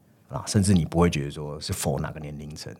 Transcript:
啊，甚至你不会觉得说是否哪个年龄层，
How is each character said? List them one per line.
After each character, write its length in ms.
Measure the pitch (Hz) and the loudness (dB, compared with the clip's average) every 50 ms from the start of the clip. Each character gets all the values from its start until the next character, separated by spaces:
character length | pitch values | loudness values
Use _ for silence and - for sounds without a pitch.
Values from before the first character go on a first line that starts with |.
| _ _ _ _ _ _ | _ _ _ _ _ _
啊， 160 | 71 69 - | -10 -10 -8
甚 160 | - - 107 | 2 4 4
至 120 | 95 98 98 | 6 6 6
你 100 | 87 78 | 6 4
不 140 | 76 - 82 | 4 4 4
会 80 | 87 87 | 4 4
觉 160 | - 76 69 | 4 0 -4
得 60 | 71 | -4
说 300 | 71 76 73 73 73 80 | -8 -8 -10 -8 -10 -8
是 120 | - - | -6 -6
否 260 | 92 - - 85 69 71 | -6 -2 -2 -2 -2 -2
哪 120 | 78 - | -4 -6
个 80 | - 78 | -8 -10
年 180 | 76 73 73 73 | -12 -10 -10 -12
龄 140 | 73 71 78 | -12 -12 -14
层， 180 | 78 - - - - | -14 -14 -14 -16 -18